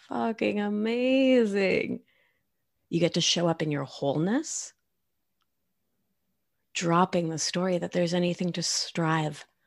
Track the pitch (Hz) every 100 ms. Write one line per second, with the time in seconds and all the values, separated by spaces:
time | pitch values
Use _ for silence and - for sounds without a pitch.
0 | - - 233 220 208 208 208 208 220 240
1 | 254 262 262 254 220 196 190 - - -
2 | - _ _ _ _ _ _ _ _ 165
3 | 170 180 160 - 170 165 160 147 135 -
4 | 139 147 170 247 320 - - - _ _
5 | _ _ _ _ _ _ _ _ _ _
6 | _ _ _ _ _ _ _ - 170 170
7 | 185 180 165 160 - 180 185 175 175 180
8 | 170 180 175 170 180 165 165 - - -
9 | 160 160 151 147 - _